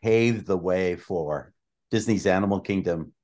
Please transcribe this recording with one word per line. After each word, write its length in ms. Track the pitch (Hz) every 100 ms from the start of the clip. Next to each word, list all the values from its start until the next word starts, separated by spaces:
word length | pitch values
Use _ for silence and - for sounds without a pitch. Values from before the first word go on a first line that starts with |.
pave 440 | 113 113 117 113 90
the 120 | 92
way 380 | 87 90 92 87
for 560 | - 90 76 73 64 _ _ _ _
Disney's 360 | 113 110 101 95
Animal 360 | 92 98 98
Kingdom 500 | - 98 87 85 78 _